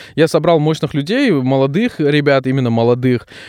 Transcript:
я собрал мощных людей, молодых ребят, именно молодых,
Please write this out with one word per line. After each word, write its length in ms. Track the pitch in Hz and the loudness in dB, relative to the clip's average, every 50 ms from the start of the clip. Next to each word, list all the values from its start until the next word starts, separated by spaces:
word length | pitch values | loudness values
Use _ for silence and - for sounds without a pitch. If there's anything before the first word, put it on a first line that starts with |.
| - - - | -20 -12 0
я 120 | 143 160 156 | 0 0 2
собрал 300 | - 160 151 175 170 151 | 2 0 2 2 2 2
мощных 340 | 151 156 160 - 160 143 - | 2 0 -2 -2 -4 -6 -4
людей, 380 | 143 143 156 226 269 294 240 | -6 -4 -2 -2 0 0 0
молодых 680 | 170 139 127 131 135 135 135 139 139 190 240 240 - - | 0 0 0 0 0 0 0 0 0 -2 -2 -2 -2 -2
ребят, 480 | 151 143 147 147 143 143 139 135 131 | -2 0 0 2 2 2 0 0 0
именно 220 | 131 131 139 127 117 | -2 -2 0 0 0
молодых, 580 | 113 113 113 120 123 123 127 127 123 117 - _ - - - | 0 2 2 2 0 0 0 0 0 -2 -4 _ -20 -20 -20